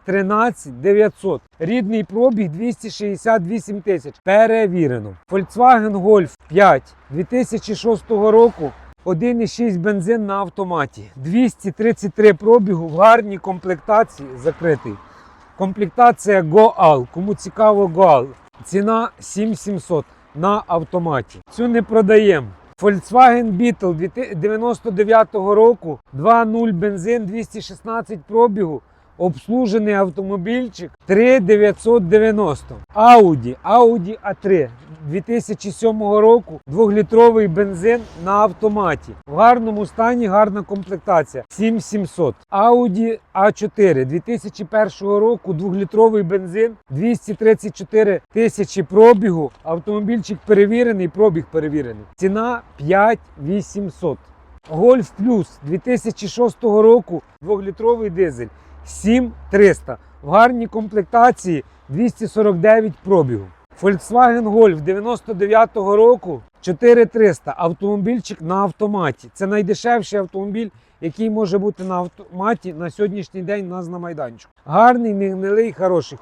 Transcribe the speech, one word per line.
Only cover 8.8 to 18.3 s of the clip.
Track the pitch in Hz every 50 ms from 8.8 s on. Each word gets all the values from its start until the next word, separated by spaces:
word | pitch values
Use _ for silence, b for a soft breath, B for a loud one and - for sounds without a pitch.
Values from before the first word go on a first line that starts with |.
| - - - _ -
один | 180 185 160 220 247 247 233
і | 226 -
шість | - - 240 226 190 175
бензин | 170 214 208 196 160 196 233 226 214
на | 196 196
автоматі. | 196 202 175 - - 196 185 175 156 139 123 _ 113 104 104 _
Двісті | 131 131 156 185 240 254 220 - _ - 196
тридцять | 147 - 220 233 220 - - 196 -
три | - 214 214 190
пробігу, | 147 208 220 233 240 196 208 185 160 165 165
в | 151
гарній | 170 196 220 233 233 208 208 196 170
комплектації, | - 190 185 175 - 185 180 - - - 208 214 226 - - - 143 135 131 123
закритий. | 123 160 151 - 165 170 151 120 - 120 101 98 - b b b b b b b b _ _ -
Комплектація | 185 190 190 208 208 165 - - 240 240 208 - - 202 202 190
Goal. | 170 151 156 214 220 226 - - 185 160 151 131 123 - -
Кому | 165 190 208 202
цікаво, | - - 196 - 196 220 214 208 202 202 175
Goal. | 160 185 196 170 147 131 143 139